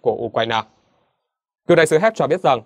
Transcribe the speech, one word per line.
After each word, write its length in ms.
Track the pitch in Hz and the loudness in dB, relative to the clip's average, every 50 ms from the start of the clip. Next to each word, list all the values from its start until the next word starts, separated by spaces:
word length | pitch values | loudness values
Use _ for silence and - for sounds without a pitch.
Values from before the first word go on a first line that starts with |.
của 120 | - 123 107 | -4 -4 -4
Ukraine. 500 | - 117 113 - 123 113 113 113 110 110 - _ _ _ _ _ _ _ _ _ _ _ _ _ _ _ _ _ _ _ - | -4 -8 -6 -4 -4 -4 -2 -2 -4 -6 -8 _ _ _ _ _ _ _ _ _ _ _ _ _ _ _ _ _ _ _ 2
Cựu 80 | 175 | 4
đại 100 | 165 160 | 4 4
sứ 120 | 156 156 156 | 4 2 2
Hepp 180 | 190 226 220 | 0 0 0
cho 100 | - 156 | -2 -2
biết 140 | 135 165 185 | -2 -2 0
rằng 200 | - 156 131 117 110 | 0 0 0 0 -4